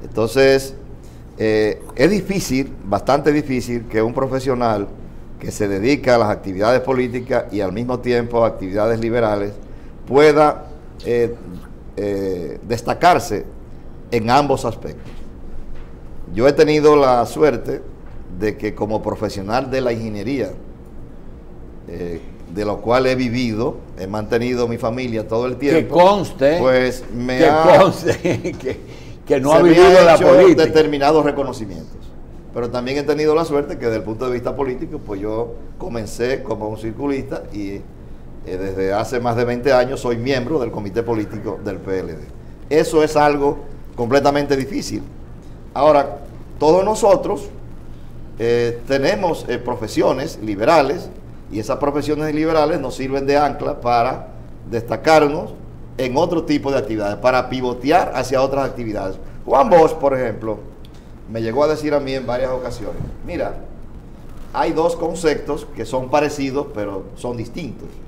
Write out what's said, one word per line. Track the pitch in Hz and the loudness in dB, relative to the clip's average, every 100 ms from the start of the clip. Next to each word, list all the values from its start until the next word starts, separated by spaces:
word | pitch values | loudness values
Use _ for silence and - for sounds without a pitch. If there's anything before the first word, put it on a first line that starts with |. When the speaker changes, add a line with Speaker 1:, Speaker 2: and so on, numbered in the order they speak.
Speaker 1:
Entonces, | - - 113 127 135 135 135 - - - - - - - | -8 -2 0 4 6 6 2 -12 -16 -18 -18 -18 -18 -2
eh, | 110 107 107 - - - | 2 2 2 -2 -10 2
es | 143 | 2
difícil, | 208 175 190 - 131 139 - | 2 0 -4 0 -2 -2 -8
bastante | 101 101 - 143 151 | -4 -2 2 2 4
difícil, | 147 143 127 117 120 117 | 0 0 -4 -2 -6 -2
que | 110 | 0
un | 113 | 0
profesional | 127 131 131 131 123 120 107 98 - - - - - | 0 -2 -2 -2 0 2 0 -4 -8 -16 -16 -16 -12
que | - | -12
se | - 104 | -4 -2
dedica | 98 110 143 127 120 | 0 0 2 4 4
a | |
las | 107 | 4
actividades | 92 98 92 104 127 | 0 -4 0 2 2
políticas | 127 131 123 123 120 120 - | 2 0 0 -4 -2 -2 -2
y | 101 | -4
al | 95 | -4
mismo | 92 123 123 | -4 -4 -4
tiempo | 123 120 117 117 | 0 0 0 2
a | 113 | 2
actividades | 110 95 101 107 113 | 0 -6 -2 0 0
liberales | 113 120 113 104 101 104 - - - - - | 0 0 0 0 -4 -8 -16 -16 -16 -16 0
pueda, | 131 151 147 151 - - - - - - | 6 6 6 4 2 -10 -16 -18 -12 -2
eh, | 120 117 117 87 87 - - - - | 0 0 -4 -12 -14 -14 -16 -14 -6
eh, | 101 98 98 90 78 - 92 | -4 -2 -4 -4 -8 -10 -6
destacarse | 113 - 101 349 330 - 104 - - - - - - - | -6 -4 2 4 4 0 -6 -6 -14 -16 -16 -16 -16 -4
en | 117 110 | -2 2
ambos | 131 143 131 | 2 4 0
aspectos. | 123 - - - - - - - - - - - - - - - - | -2 -6 -10 -12 -14 -12 -14 -12 -10 -10 -8 -10 -10 -16 -14 -12 -8
Yo | 92 131 | 2 2
he | |
tenido | 147 151 151 151 147 | 6 4 6 6 6
la | 135 123 117 | 6 4 2
suerte | 151 151 123 127 139 - - - - - 90 | 2 2 2 -4 -8 -8 -16 -16 -14 -12 -4
de | 107 95 | -4 -2
que | 107 | -6
como | 87 107 107 | -4 -2 -2
profesional | 101 98 104 101 95 120 135 | -2 -4 -4 -4 -2 -2 -2
de | 131 | -2
la | 123 | -2
ingeniería, | 117 110 104 101 139 98 87 - - - - - - - - - - - - - | -2 -6 -6 -6 -4 -4 -8 -14 -16 -16 -16 -16 -16 -16 -18 -18 -18 -16 -16 -14
eh, | 87 87 85 - - - | -10 -8 -8 -12 -16 -10
de | 87 104 | -4 -2
lo | 95 | -2
cual | 113 123 131 | 2 2 2
he | 127 | 0
vivido, | 127 117 123 107 127 - - - | 0 -2 -2 -2 -4 -4 -14 -12
he | 95 | -6
mantenido | 107 104 120 123 123 120 | -6 0 0 0 0 -2
mi | 117 | -2
familia | 120 120 127 113 101 | -4 -4 -4 -4 -2
todo | 110 123 | -2 -2
el | 120 | -2
Speaker 2:
Que | 139 | 2
Speaker 1:
tiempo, | 160 113 143 | 2 4 6
Speaker 2:
conste, | 180 202 160 - 135 170 | 6 6 -2 2 2 4
Speaker 1:
pues | 131 127 127 - - | 4 4 2 -2 -8
me | 117 123 127 | -6 -4 4
Speaker 2:
que | 160 | 4
Speaker 1:
ha, | 156 160 156 | 6 8 8
Speaker 2:
conste | 185 - 165 - | 8 4 -2 0
<laughs> | 180 131 180 135 | 0 -2 -4 -6
que, | - - - - - - - | -8 -8 -12 -16 -16 -16 0
que | 143 | 2
no | 135 | 6
Speaker 1:
se | 160 | 6
Speaker 2:
ha | |
Speaker 1:
me | 175 | 8
Speaker 2:
vivido | 165 185 185 | 10 10 12
Speaker 1:
ha | |
Speaker 2:
la | 175 156 | 10 10
Speaker 1:
hecho | 180 | 10
Speaker 2:
política. | 180 185 160 156 | 10 10 8 6
Speaker 1:
determinados | 156 151 147 139 156 147 | 6 4 4 4 6 4
reconocimientos. | 139 131 117 104 85 78 - - - - - - | 0 -4 -4 -10 -10 -12 -14 -14 -16 -16 -16 -10
Pero | 117 120 | -6 -4
también | 123 123 143 | -4 -2 -2
he | |
tenido | 143 147 151 151 | 0 2 4 4
la | 160 | 2
suerte | 143 143 127 | 0 -2 -2
que | 120 | -2
desde | 110 | -2
el | |
punto | 104 110 127 | -4 -6 -4
de | |
vista | 123 120 123 | -2 -4 -4
político, | 139 123 160 147 104 | -4 -4 -8 -10 -8
pues | 98 | -8
yo | 104 110 117 - - - | -4 -4 -6 -8 -14 -12
comencé | - 117 104 - 123 131 | -8 -8 -8 -4 -2 -2
como | - 107 107 | -4 -6 -6
un | 110 | -6
circulista | 113 110 143 135 123 160 - | -8 -6 -4 -4 -6 -10 -10
y, | 104 101 | -10 -8
eh, | 101 - - - - - - - | -10 -12 -16 -16 -16 -14 -14 -10
desde | 90 95 95 95 | -6 -6 -2 0
hace | 101 117 127 | 0 -2 -2
más | 120 117 | -2 0
de | 120 | 0
veinte | 123 127 | 0 2
años | 127 123 135 | 4 2 -2
soy | 123 120 | -4 -2
miembro | 120 135 120 156 | 0 -2 0 -2
del | 117 | -2
comité | 107 101 110 | -6 -4 -4
político | 117 113 101 110 104 95 | -2 -2 -4 -6 -8 -6
del | 104 92 | -6 -8
P | 98 95 | -4 -6
L | 85 | -6
D. | 78 - - - - - | -10 -14 -16 -16 -16 0
Eso | 147 160 160 | 0 2 2
es | 151 151 | 4 4
algo | 147 143 143 156 - - - - | 4 4 0 -2 -8 -14 -14 -6
completamente | 117 139 143 143 143 135 | 2 4 4 2 2 0
difícil. | 120 98 - 104 - - - - - - - | 0 -6 -6 -8 -8 -14 -16 -16 -16 -18 -10
Ahora, | 120 147 147 139 - - - - - | 2 6 6 2 -6 -14 -16 -16 0
todos | 147 175 | 4 4
nosotros, | 196 214 214 185 160 139 - - - - - - - - - - | 4 2 4 4 2 -6 -6 -14 -14 -14 -14 -14 -14 -14 -14 -4
eh, | 117 120 120 117 - | 2 2 2 -2 -2
tenemos, | 139 143 208 185 151 - | 2 2 2 0 -2 -4
eh, | 120 | -4
profesiones | 123 120 110 151 175 131 139 - | -4 -6 -4 2 2 2 -4 -8
liberales | 107 98 117 165 135 139 - - - - - | -6 0 4 4 4 -2 -6 -14 -16 -16 -8
y | 101 | -8
esas | 110 - | -4 -2
profesiones | 143 147 143 147 156 | 0 -2 -2 -2 -2
liberales | 151 156 160 147 170 | 0 2 2 2 0
nos | 131 123 | -4 -6
sirven | 131 139 135 | -4 -2 2
de | 143 | 2
ancla | 147 - 135 147 | 2 0 -6 -4
para | 120 120 120 - - - - - - | 0 2 2 -2 -10 -16 -16 -16 -6
destacarnos | 113 - 113 151 156 147 151 214 - - - - - | -6 -4 -2 6 6 6 0 -8 -12 -16 -16 -16 -4
en | 131 127 | -2 2
otro | 175 170 | 2 0
tipo | 156 143 123 | 0 -2 0
de | 139 | -2
actividades, | 107 110 101 104 | -2 -4 -4 0
para | 123 127 123 | 2 2 0
pivotear | 127 123 120 135 170 - 127 | -4 -4 -4 2 2 2 -4
hacia | 127 131 | -2 0
otras | 135 139 131 | 2 0 -2
actividades. | - 117 104 95 95 - - - | -4 -6 -4 -6 -8 -12 -12 2
Juan | 127 240 | 4 6
Bosch, | 175 156 | 6 6
por | - 139 135 | 4 0 2
ejemplo, | 120 104 113 104 - - - - - - - | -2 -4 -6 -8 -10 -18 -18 -18 -20 -20 -10
me | 113 | -6
llegó | 113 120 | -2 2
a | 151 | 2
decir | 151 151 | 2 0
a | 147 | -2
mí | 131 | -2
en | 131 117 | -6 -4
varias | 123 131 | -2 -2
ocasiones: | 127 123 117 101 87 - - 147 | -4 -6 -8 -8 -8 -8 -10 -8
"Mira, | 170 113 - - - - - - - - - - | -6 -6 -6 -12 -14 -14 -16 -16 -18 -16 -14 -8
hay | 123 160 | -2 0
dos | 151 170 170 | 2 0 0
conceptos | 165 175 160 139 - 143 - - | -4 0 0 0 -2 -6 -6 -10
que | 110 | -4
son | 131 127 | -4 0
parecidos, | 135 147 143 135 135 139 | 2 2 -2 -4 -4 -6
pero | 107 101 98 - - | -6 -6 -8 -12 -10
son | 123 117 | -8 -8
distintos. | 107 - 147 - 80 - | -8 -10 -10 -12 -14 -16